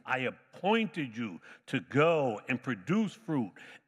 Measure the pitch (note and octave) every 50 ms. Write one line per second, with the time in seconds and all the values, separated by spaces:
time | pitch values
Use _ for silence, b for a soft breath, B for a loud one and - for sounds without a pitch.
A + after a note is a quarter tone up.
0 | - A#2+ B2+ C3 B2+ A2+ F#2+ - _ _ - - - F#3+ A3 A3+ A3 F3 - E3+
1 | D3 B2 G#2+ A#2 A#2 G#2+ F2+ B B B B B B - - B2+ - - A#2 C#3
2 | D3+ E3 E3+ D#3 C#3 B2+ G#2+ G2 - - C3+ A#2+ - C3+ B2 G2 F2+ G2 F#3 A3
3 | A3 F#3 - - - - D#3+ C#3 A2+ F2+ B B B B B B B